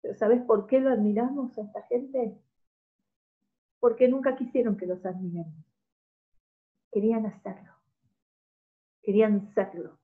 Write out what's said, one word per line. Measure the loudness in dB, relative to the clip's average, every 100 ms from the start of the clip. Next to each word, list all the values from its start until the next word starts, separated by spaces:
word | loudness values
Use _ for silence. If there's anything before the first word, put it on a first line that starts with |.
¿Pero | -10
sabes | -2 2 2
por | 4 0 4
qué | 2
lo | 2
admiramos | 2 2 0 -2 -4 -8 -8
a |
esta | -12 -14
gente? | -4 -4 -4 -4 -4 -8 _ _ _ _ _ _ _ _ _ _ _ _ _ _
Porque | 0 4 4
nunca | 4 0 -2
quisieron | -2 0 0 0
que | -4
los | -6
admiremos. | -6 -8 -8 -8 -10 -14 -20 _ _ _ _ _ _ _ _ _ _ _ _
Querían | 0 0 0 -4
hacerlo. | -8 -16 -16 -20 _ _ _ _ _ _ _ _ _ _ _ _ _
Querían | 0 2 4 2 0
serlo. | -4 -4 -6 -14 -16